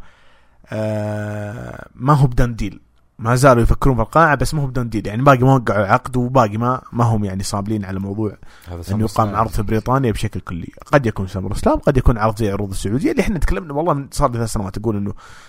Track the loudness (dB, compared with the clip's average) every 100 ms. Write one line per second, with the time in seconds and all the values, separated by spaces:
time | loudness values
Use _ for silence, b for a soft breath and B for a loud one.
0 | b b b b b b -10 -6 -4 -2
1 | -4 -6 -6 -8 -10 -10 -12 -14 -16 -2
2 | 2 4 4 4 0 0 -8 -10 _ _
3 | _ -6 0 4 6 8 6 4 4 2
4 | 2 2 4 2 -2 -2 -2 -4 -4 -4
5 | -4 2 4 6 6 4 2 0 2 2
6 | 0 -4 0 2 2 0 -2 -4 -4 0
7 | 0 0 -2 -4 -4 -4 -4 -4 -4 -6
8 | -6 -4 -6 -8 -18 B -14 -10 -4 -2
9 | -2 0 -2 0 -2 -2 -2 -2 0 0
10 | 0 -2 -4 -6 -10 -10 -10 -16 0 0
11 | 0 -2 -4 -6 -6 -2 0 2 2 4
12 | 4 4 0 0 -2 -2 -4 -4 -2 -2
13 | 0 0 0 0 0 0 -4 -4 -2 -2
14 | -4 -2 -2 -2 -4 -4 -6 -4 -2 -2
15 | -4 -8 B B